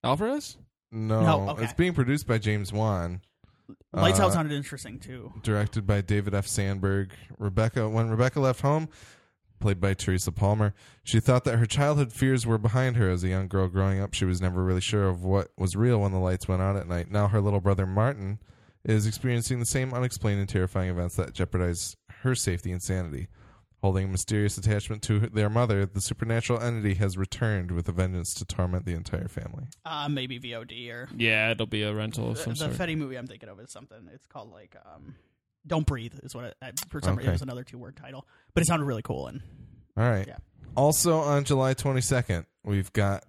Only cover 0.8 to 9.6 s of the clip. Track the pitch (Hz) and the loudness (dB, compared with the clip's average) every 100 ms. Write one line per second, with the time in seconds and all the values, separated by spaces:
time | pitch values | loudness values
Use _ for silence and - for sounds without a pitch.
0.8 | _ 113 110 110 165 156 98 143 113 - | _ -6 0 4 6 4 0 -4 -4 0
1.8 | 180 165 123 143 - 113 107 104 95 101 | 0 2 2 0 0 0 2 -2 -2 0
2.8 | 110 95 87 87 _ _ _ _ - - | 0 0 -2 -6 _ _ _ _ -20 -20
3.8 | _ - 165 190 190 170 151 143 139 139 | _ 2 4 6 4 4 0 -4 -6 -12
4.8 | 117 - 95 127 - 107 110 104 104 113 | -12 -14 -14 -14 -14 -6 0 0 0 -2
5.8 | 98 101 92 104 98 98 95 - 98 98 | 2 0 2 0 2 -2 -2 -2 -2 0
6.8 | 95 98 95 - - - 101 92 110 131 | 0 0 -2 -8 -20 -6 -2 2 0 0
7.8 | 107 113 113 110 127 147 135 123 139 156 | 0 0 0 2 2 4 0 2 2 2
8.8 | 156 - - - _ _ _ _ | -2 -12 -20 -20 _ _ _ _